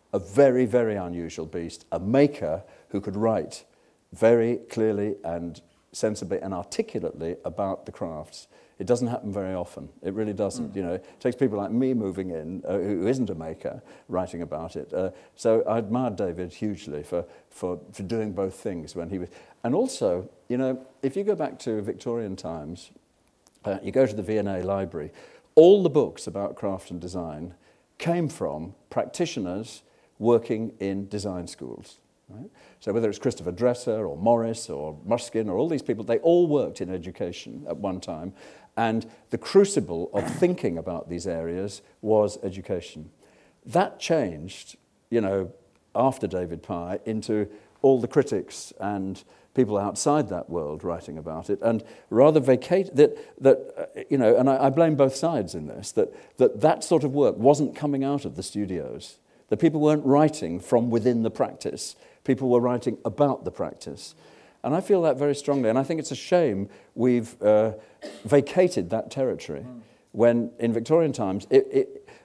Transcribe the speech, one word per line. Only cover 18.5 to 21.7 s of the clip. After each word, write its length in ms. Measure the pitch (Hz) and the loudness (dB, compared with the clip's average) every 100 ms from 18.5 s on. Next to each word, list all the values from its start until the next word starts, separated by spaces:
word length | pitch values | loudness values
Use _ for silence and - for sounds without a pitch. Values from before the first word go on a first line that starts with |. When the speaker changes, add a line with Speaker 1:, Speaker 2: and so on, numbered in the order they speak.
| - | -6
Speaker 1:
things 400 | 110 87 76 87 | -8 -8 -10 -10
when 140 | 85 | -6
he 100 | 95 | -6
was. 80 | 90 - - _ 120 | -8 -14 -20 _ -2
And 100 | 160 | 0
also, 540 | 262 - 104 90 98 _ - | -2 0 0 0 -4 _ -6
you 100 | 123 | -2
know, 280 | 131 127 - _ | -2 -4 -8 _
if 140 | 135 196 | -4 -2
you 80 | 202 | -2
go 100 | 196 | -2
back 240 | - - | -2 -6
to 220 | 123 | -4